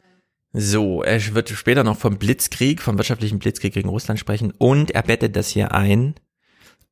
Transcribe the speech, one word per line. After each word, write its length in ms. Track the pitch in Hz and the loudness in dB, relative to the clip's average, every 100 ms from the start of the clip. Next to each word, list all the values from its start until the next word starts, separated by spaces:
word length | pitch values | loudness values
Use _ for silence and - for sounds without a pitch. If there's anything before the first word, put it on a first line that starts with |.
| - _ _ _ _ | -8 _ _ _ _
So, 480 | 113 101 104 104 87 | -4 0 0 0 0
er 320 | - 113 104 | 0 0 0
wird 160 | 107 - | -2 -4
später 340 | 104 - 127 | -4 0 2
noch 140 | 117 107 | 2 2
vom 180 | 117 101 | 0 0
Blitzkrieg, 640 | 104 135 - - 131 160 | 0 0 -2 0 0 0
vom 160 | - 101 | -2 0
wirtschaftlichen 420 | - 120 107 104 | -2 -2 -2 -2
Blitzkrieg 360 | - - 98 | -2 -2 -4
gegen 160 | 101 92 | -4 -4
Russland 280 | 98 - 110 | -4 -4 -6
sprechen 340 | - 104 110 - | -4 -4 -4 2
und 340 | 120 143 156 | 4 4 2
er 100 | - | 0
bettet 340 | 113 117 113 101 | 0 0 0 0
das 120 | - | -2
hier 240 | 104 98 | -2 0
ein 420 | - 101 104 131 151 _ _ _ _ - _ _ | 2 4 4 2 -4 _ _ _ _ -20 _ _